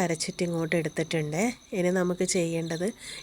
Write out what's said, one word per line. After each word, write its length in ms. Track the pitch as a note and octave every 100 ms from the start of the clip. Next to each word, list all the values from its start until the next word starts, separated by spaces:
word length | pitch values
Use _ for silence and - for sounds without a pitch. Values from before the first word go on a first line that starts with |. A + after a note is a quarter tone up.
അരച്ചിട്ട് 400 | E3+ D#3+ - - F3
ഇങ്ങോട്ട് 280 | E3 D#3+ E3+
എടുത്തിട്ടുണ്ടേ. 640 | D#3 - D#3+ E3 D3+ D#3+ A#3+ - - G3
ഇനി 120 | F3+ F#3
നമുക്ക് 240 | F3+ F3+ D#3 F#3+
ചെയ്യേണ്ടത് 500 | E3 E3 E3 E3 F#3+ - - -